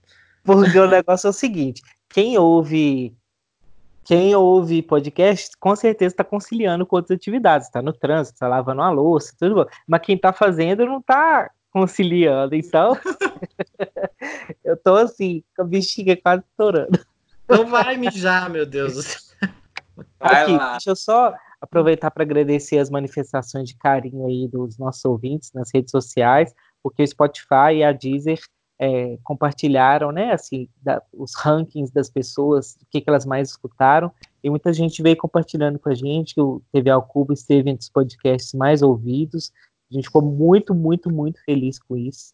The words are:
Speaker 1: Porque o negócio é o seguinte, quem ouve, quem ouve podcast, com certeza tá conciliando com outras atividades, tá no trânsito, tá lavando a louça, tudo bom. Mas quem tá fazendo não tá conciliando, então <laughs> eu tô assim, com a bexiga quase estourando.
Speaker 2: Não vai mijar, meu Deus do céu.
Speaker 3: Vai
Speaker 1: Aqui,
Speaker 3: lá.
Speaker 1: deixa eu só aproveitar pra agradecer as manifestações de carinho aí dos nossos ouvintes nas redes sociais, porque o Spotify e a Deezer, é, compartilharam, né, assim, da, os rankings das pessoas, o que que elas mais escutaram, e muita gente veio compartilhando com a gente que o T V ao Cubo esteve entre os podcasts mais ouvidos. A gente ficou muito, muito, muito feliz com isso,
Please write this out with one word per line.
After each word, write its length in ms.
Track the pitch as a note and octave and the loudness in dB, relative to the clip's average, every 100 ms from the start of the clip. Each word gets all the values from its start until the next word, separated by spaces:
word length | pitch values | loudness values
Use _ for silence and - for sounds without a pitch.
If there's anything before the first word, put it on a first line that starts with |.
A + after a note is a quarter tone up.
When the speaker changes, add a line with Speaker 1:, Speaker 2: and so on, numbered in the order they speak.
| _ _ _ _ | _ _ _ _
Speaker 1:
Porque 340 | F#3 G3 F#3 F#3+ | 4 6 6 6
o 100 | F#3+ | 6
negócio 400 | F#3 F3+ F3+ G3+ | 4 4 0 0
é 20 | |
o 40 | |
seguinte, 480 | G3 C4 F3+ C3+ A#2+ _ _ _ | -2 -4 -4 -6 -8 _ _ _
quem 280 | F#3+ A3+ A3+ | -2 0 4
ouve, 760 | E3 E3 D3+ D#3+ D3 C3+ A#2+ A#2 _ _ _ _ _ - - _ | 4 4 2 0 0 -2 -6 _ _ _ _ _ _ -20 -20 _
quem 300 | - E3+ F#3+ | 0 2 4
ouve 480 | G3+ F#3 F#3 E3 E3 | 4 4 4 2 -2
podcast, 760 | D#3 D3 C#3+ - F#3+ F#3+ - - | 0 -2 0 2 2 2 -6 -4
com 160 | F#3+ | -2
certeza 400 | G3+ A3+ G#3+ F#3 | 2 0 0 -2
tá 80 | F3+ | -2
conciliando 640 | - G3+ - A3+ G3+ E3+ | -6 -6 -6 -4 -2 -2
com 100 | F3+ | -2
outras 200 | F3+ F3 | -2 -2
atividades, 540 | F#3 - B3 G3 D3+ B2+ | -6 -4 0 2 2 0
tá 120 | B2 | -6
no 120 | C#3 | -6
trânsito, 440 | D#3 C#3 D#3 C#3 - | -4 -2 -2 -4 -6
tá 80 | B2 | -2
lavando 340 | B2+ B2+ C3+ | -2 -2 -2
a 80 | F3+ | 0
louça, 420 | C#3+ D#3+ D#3 - - | 0 2 0 -2 -4
tudo 160 | F3 | 0
bom. 100 | G#3 C#3+ - - | 0 -2 -4 -2
Mas 140 | E3 | -2
quem 140 | - | 0
tá 160 | F#3+ F#3 | 2 2
fazendo 540 | F#3 G#3 D#3+ E3 G3+ | 2 0 2 -2 0
não 160 | A#3+ C4+ | -2 -2
tá 480 | - C4+ D#4+ C#4 - _ _ | 0 2 4 0 -2 _ _
conciliando, 840 | F#3+ F#3 - F3+ F3 D#3+ C3+ C3+ | -2 -2 0 0 2 2 2 -2
então 400 | D#3 E3+ D#3+ G#3 C4 F#4+ - F#4+ - - - - - | -4 0 2 2 0 -4 -6 -8 -8 -18 -12 -14 -10
<laughs> 840 | G3 - G3 - C#4+ D4 - - | -12 -8 -10 -10 -16 -16 -18 -10
eu 140 | E3 E3 | -6 0
tô 180 | F#3+ | 4
assim, 480 | G3 A#3 - F#3+ E3 _ | 4 2 -2 -6 -6 _
com 80 | - | -8
a 20 | |
bexiga 500 | F3 F#3+ F#3 - F#3+ | -2 -2 -4 -4 -2
quase 280 | F3+ F3+ F#3 - | 0 2 0 -4
estourando. 520 | - G#3+ E3 - F3+ _ _ _ - - | -2 0 0 0 -2 _ _ _ -12 2
Speaker 2:
Não 160 | A3+ | 2
vai 320 | A#3 A#3+ B3+ C4 | 4 0 0 -2
mijar, 540 | A#3 G3 F#3 F#3 F3+ | -4 -4 -2 -2 -2
meu 140 | E3 | -6
Deus 280 | C#3+ C#3 C3+ | -6 -6 -6
do 80 | B2+ | -8
céu. 200 | - - _ - F#3+ - _ - _ - - - | -12 -14 _ -10 -10 -10 _ -20 _ -20 -20 -4
Speaker 3:
Vai 240 | B2+ C#3 | 2 4
Speaker 1:
Aqui, 80 | D#3 | 4
Speaker 3:
lá. 200 | D#3 B2 | 0 -2
Speaker 1:
deixa 180 | A#2+ G3 | -6 -6
eu 40 | |
só 380 | F#3+ - A3+ A#3 F3+ _ - | -6 0 2 2 -2 _ -20
aproveitar 520 | - E3+ D#3+ D#3+ D#3+ | -4 0 2 0 -2
pra 120 | - | -4
agradecer 540 | D3+ D3 C#3+ D3 - D3 | -2 0 0 -2 0 -2
as 120 | C3+ | -2
manifestações 800 | C#3 C#3 D3+ C3 C3+ A#2+ C3+ B2 | -4 -6 -8 -6 -8 -8 -12 -12
de 60 | |
carinho 500 | - C#3 C3+ B2+ C3 B2+ | -4 -2 -2 -4 -8 -6
aí 220 | B2+ B2+ | -6 -6
dos 280 | B2+ B2 A2 | -6 -8 -8
nossos 280 | C3 - | -10 -4
ouvintes 480 | C3+ A#2 B2+ D3+ - | -4 -4 -6 -10 -10
nas 160 | C3 B2 | -12 -4
redes 180 | C3 C3 | -4 -2
sociais, 600 | C3+ - C3 A#2+ C#3 E3 _ _ _ | -4 -4 0 4 4 2 _ _ _
porque 180 | C3+ - | -10 -2
o 60 | C#3+ | -2
Spotify 680 | - D3 - - C3+ D3+ | 0 -2 -2 0 2 4
e 80 | D#3 | 4
a 80 | D3 | 0
Deezer, 480 | C3 C3 C#3 D3+ D#3+ - _ _ - | 0 -4 -6 -4 -6 -10 _ _ -6
é, 400 | C3+ B2+ B2 A#2+ | -2 -2 -4 -10
compartilharam, 880 | - C#3 D3 - D3+ C3+ C3 D3 D3 | -10 -4 -4 -2 0 2 4 2 0
né, 220 | D#3+ A#3 | -4 -2
assim, 340 | E3+ - C3+ B2+ _ | -4 -4 -12 -12 _
da, 200 | C3+ B2 _ | -6 -6 _
os 200 | - C3 | -16 -14
rankings 600 | - D3+ D#3 D#3+ D3+ C3 | -4 0 0 -2 -8 -4
das 160 | C#3+ C3 | -4 -4
pessoas, 640 | C#3 B2 - C#3+ C#3+ - - | -6 -8 -4 0 0 -2 -20
o 40 | _ | _
que 80 | D3 | -6
que 100 | D3+ | 0
elas 160 | C#3+ | 0
mais 260 | C3+ C3+ C3+ | 0 -6 -6
escutaram, 600 | - B2 - C3+ D#3 F3 _ - _ | -10 -14 0 4 4 0 _ -20 _
e 60 | C#3+ | -4
muita 240 | D3 F3 | -2 -2
gente 280 | D#3+ E3 D#3+ | 0 -2 0
veio 140 | D#3+ | 2
compartilhando 640 | D#3+ E3 E3+ D#3+ D#3 D3 C#3+ | 2 0 -2 -2 -2 -4 -2
com 80 | D3+ | -4
a 80 | |
gente 400 | B2 C#3 D#3+ D#3+ | -4 -4 -6 -4
que 60 | - | -2
o 200 | C#3+ B2 _ | -2 -2 _
T 120 | C#3+ | 0
V 80 | B2+ | 2
ao 120 | C3 | 2
Cubo 300 | B2 C#3+ C#3 | 0 -4 -2
esteve 380 | C#3+ - C#3 C3+ | -4 2 2 2
entre 140 | C3 | -6
os 60 | - | -4
podcasts 640 | C#3+ C3 - C3 B2+ - | -2 -2 -2 -2 -2 -4
mais 280 | C3 C#3 D3+ | -2 0 4
ouvidos. 720 | C#3 A#2 A#2 C3+ D#3 E3 - _ _ _ _ | 2 2 -2 -4 -6 -8 -12 _ _ _ _
A 40 | |
gente 140 | C3+ - | -10 0
ficou 140 | D#3 | 0
muito, 540 | D3 C#3+ D#3+ G3+ G3+ | 0 0 4 4 2
muito, 340 | F3 D#3+ F3 F3 | -2 0 -2 -2
muito 320 | D#3 D3+ - | -4 -6 -8
feliz 340 | - C#3 C3 C3+ | -4 -2 -2 -8
com 160 | - | -10
isso, 340 | B2 B2 - - | -8 -8 -12 -12